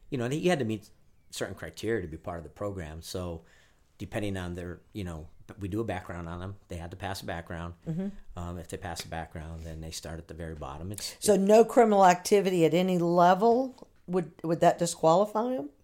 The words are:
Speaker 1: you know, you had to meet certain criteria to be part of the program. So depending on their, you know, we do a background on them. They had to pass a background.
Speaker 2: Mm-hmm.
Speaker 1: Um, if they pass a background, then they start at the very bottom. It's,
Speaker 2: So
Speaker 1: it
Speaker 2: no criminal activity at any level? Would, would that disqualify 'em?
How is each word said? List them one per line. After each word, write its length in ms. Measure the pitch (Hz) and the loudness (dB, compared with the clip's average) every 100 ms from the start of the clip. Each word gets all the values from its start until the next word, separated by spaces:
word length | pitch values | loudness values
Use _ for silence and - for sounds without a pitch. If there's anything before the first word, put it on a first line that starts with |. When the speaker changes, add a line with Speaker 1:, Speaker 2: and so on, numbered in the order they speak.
| - | -8
Speaker 1:
you 80 | 135 | -4
know, 100 | 120 | -2
you 220 | 151 175 | 0 0
had 100 | 165 | 0
to 60 | 110 | 0
meet 240 | 107 - _ _ _ _ | -4 -8 _ _ _ _
certain 240 | - 104 95 | -8 -8 -8
criteria 460 | 85 - 104 113 | -14 -8 -2 -2
to 60 | 87 | -4
be 100 | 80 | -8
part 200 | - 85 | -10 -10
of 60 | |
the 60 | 76 | -10
program. 520 | - 104 92 76 80 | -8 -8 -6 -10 -12
So 420 | - 95 90 82 - - _ _ _ - | -10 -8 -6 -8 -14 -20 _ _ _ -14
depending 340 | 98 113 104 95 | -8 -6 -4 -4
on 200 | 90 87 | -6 -8
their, 240 | 87 85 _ | -10 -12 _
you 100 | 107 | -10
know, 240 | 90 80 80 - - - | -8 -10 -14 -18 -20 -12
we 80 | 98 | -6
do 120 | 104 | -4
a 40 | |
background 440 | 110 92 92 87 85 | -4 -6 -8 -10 -10
on 120 | 87 | -8
them. 160 | 92 98 - | -10 -12 -12
They 80 | 87 | -10
had 120 | 87 | -10
to 80 | 92 | -10
pass 240 | 95 98 | -8 -8
a 40 | 92 | -8
background. 500 | 85 - 85 85 85 - | -8 -8 -8 -10 -10 -8
Speaker 2:
Mm-hmm. 200 | 160 196 - - - | -6 -6 -8 -12 -10
Speaker 1:
Um, 220 | 87 87 | -8 -10
if 100 | 82 | -10
they 80 | 92 | -10
pass 280 | 95 82 80 | -8 -8 -8
a 20 | |
background, 560 | 82 82 82 78 82 | -8 -8 -10 -12 -12
then 160 | 80 80 | -12 -12
they 120 | 80 | -12
start 260 | - 78 80 | -12 -10 -12
at 100 | - | -12
the 60 | |
very 220 | 80 82 78 | -12 -10 -10
bottom. 360 | 69 71 90 | -10 -10 -10
It's, 240 | 104 - - | -10 -10 -2
Speaker 2:
So 160 | - 190 | 2 4
Speaker 1:
it 60 | |
Speaker 2:
no 220 | 196 220 | 6 6
criminal 400 | 226 269 226 202 | 6 6 6 8
activity 600 | 190 180 - 208 190 185 160 | 8 6 4 4 4 4 4
at 80 | |
any 240 | 170 185 180 | 4 2 2
level? 920 | 170 175 175 185 226 233 262 - - _ - | 2 6 6 6 4 4 0 -8 -20 _ -4
Would, 240 | 180 156 - | -2 -2 -6
would 160 | 160 170 | -2 4
that 180 | 170 - | 4 4
disqualify 720 | 170 - 160 170 208 214 247 | 0 2 4 6 4 0 -2
'em? 160 | 262 294 - | -4 -6 -14